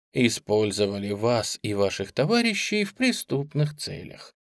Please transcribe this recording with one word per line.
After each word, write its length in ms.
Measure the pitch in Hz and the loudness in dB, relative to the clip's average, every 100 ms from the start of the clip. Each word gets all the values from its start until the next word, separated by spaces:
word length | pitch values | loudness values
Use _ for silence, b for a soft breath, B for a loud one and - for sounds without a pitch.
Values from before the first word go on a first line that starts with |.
| _ | _
использовали 1000 | 139 120 - - 107 107 101 101 101 101 | 2 2 2 0 2 2 2 0 0 -4
вас 460 | 101 113 120 104 - | -2 0 2 0 -6
и 120 | 104 | -4
ваших 380 | 101 98 - 98 | 0 0 0 -6
товарищей 720 | - 151 233 233 208 - 208 | -2 0 2 2 -2 -2 -2
в 100 | 202 | -2
преступных 840 | - 254 233 - 139 143 147 151 - | 0 0 0 -2 -4 -2 0 0 -2
целях. 580 | - 87 92 - - _ _ | -10 -10 -12 -16 -20 _ _